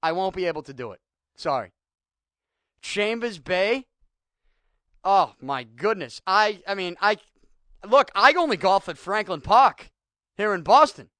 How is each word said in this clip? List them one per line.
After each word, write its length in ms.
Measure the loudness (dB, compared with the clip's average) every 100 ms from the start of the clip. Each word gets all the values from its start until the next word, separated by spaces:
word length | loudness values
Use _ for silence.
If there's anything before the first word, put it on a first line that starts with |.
I 100 | -2
won't 220 | -2 -4
be 120 | -4 -6
able 160 | -6
to 100 | -12
do 200 | -14 -14
it. 80 | -14 _ _ _ _
Sorry. 360 | -4 -4 -6 _ _ _ _ _ _ _ _ _ _ _
Chambers 580 | -10 -4 -4 -2 -6 -8
Bay? 480 | -6 -2 0 -2 -6 _ _ _ _ _ _ _ _ _ _ _
Oh, 300 | 0 2 2 _
my 220 | -8 -8
goodness. 600 | -8 -6 -4 -4 -8 -10 0
I, 360 | 2 2 -2 -8
I 80 |
mean, 220 | -6 -6 -2
I, 160 | -2 -2 _ _ _ _ _ -20 2
look, 240 | 2 2
I 180 | 4 4
only 240 | 4 0 0
golf 320 | 0 0 -2
at 80 | -14
Franklin 460 | -6 -6 -4 -8
Park 480 | 2 4 4 0 -20 _ _ _ _ -6
here 180 | -4
in 80 | -2
Boston. 480 | 4 6 6 0 -20